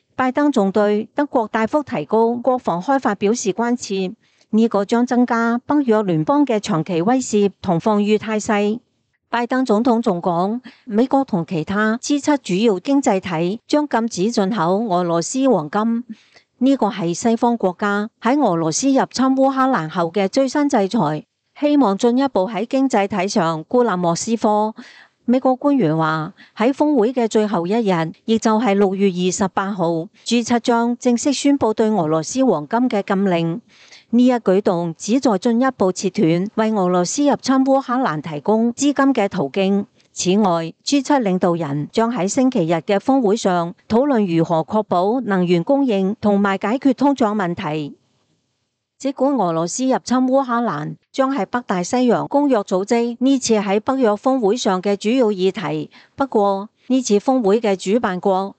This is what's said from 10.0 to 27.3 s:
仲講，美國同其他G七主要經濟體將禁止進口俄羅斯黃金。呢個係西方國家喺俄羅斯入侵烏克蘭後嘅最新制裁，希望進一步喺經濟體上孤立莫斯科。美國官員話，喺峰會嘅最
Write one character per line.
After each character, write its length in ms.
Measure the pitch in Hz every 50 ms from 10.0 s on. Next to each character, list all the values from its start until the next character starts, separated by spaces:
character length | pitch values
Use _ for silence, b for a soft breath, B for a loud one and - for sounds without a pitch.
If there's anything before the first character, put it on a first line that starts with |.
仲 200 | 233 226 185 175
講， 380 | 165 190 170 165 180 196 220 254 B B B B B
美 220 | - 208 208 247 262
國 160 | - 269 269
同 220 | - - 175 165
其 180 | - 190 160 156
他 340 | - 190 208 214 220 220 240
G 180 | - - 285 294
七 180 | - - 294 277
主 160 | - - 180
要 220 | 185 226 240 196 180
經 220 | - - 277 285
濟 200 | 269 262 208 190
體 400 | - 185 175 156 170 175 202 233 _
將 220 | - - 294 302 285
禁 200 | - 240 226 233
止 240 | - - 180 220
進 180 | 240 233 196 185 233
口 260 | 214 160 170 185 202 233 226
俄 140 | 175 175 180
羅 180 | 170 165 170
斯 260 | 165 - - 262 269 269
黃 220 | 240 180 151 151
金。 340 | - 202 220 226 233 233 247 B 226 B B B B B B _ _ -
呢 140 | 247 269 277
個 120 | 254 233 202
係 260 | 220 185 170 170 175
西 240 | - - 233 226 226
方 180 | - 240 240
國 180 | 226 - 185 170 -
家 300 | - 202 202 202 208 214 - _
喺 160 | - 226 254 302
俄 160 | 285 214 170 165
羅 120 | 160 160
斯 220 | 156 - - 277
入 140 | 269 269 214 -
侵 140 | - - 254 262
烏 220 | 269 269 269 269
克 120 | 269 262
蘭 260 | 262 269 262 175 160 156
後 240 | 165 185 170 165
嘅 160 | 165 208 190 190
最 220 | - 269 269 262
新 180 | - 294 294 285
制 220 | 277 233 196 185
裁， 340 | - 240 170 147 156 151 - _ _ _ _ _ _ -
希 200 | - 294 294 285
望 200 | 262 202 196 190
進 200 | - 240 233 254
一 100 | 277 277
步 220 | - 202 185 233
喺 160 | 226 180 220
經 240 | - - 262 269 269
濟 180 | - 214 196 196
體 220 | 214 202 175 202
上 340 | - 226 170 165 165 156 165
孤 200 | - - 247 240
立 120 | 226 185
莫 180 | 180 175 170 170
斯 220 | 170 - - 226
科。 400 | 220 - 220 208 208 214 214 220 B B B B B B B B _ _
美 160 | - 233 262
國 160 | 262 262 262
官 220 | 254 - 285 285 269
員 180 | 208 151 156
話， 380 | 160 160 156 156 160 156 156 B B B B B -
喺 160 | 208 247 285
峰 240 | - 302 302 302 262
會 160 | 202 240 262
嘅 160 | 254 233
最 180 | 214